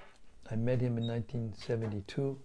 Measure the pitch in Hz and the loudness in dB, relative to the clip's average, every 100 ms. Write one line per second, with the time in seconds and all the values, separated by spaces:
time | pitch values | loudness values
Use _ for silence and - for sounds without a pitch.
0 | - - - - - 113 120 123 123 117 | -14 -16 -18 -14 -4 2 4 4 4 2
1 | 117 117 - 117 113 101 - 113 113 104 | 2 0 0 -2 -2 -4 0 2 2 -2
2 | - - 139 131 | -2 0 0 0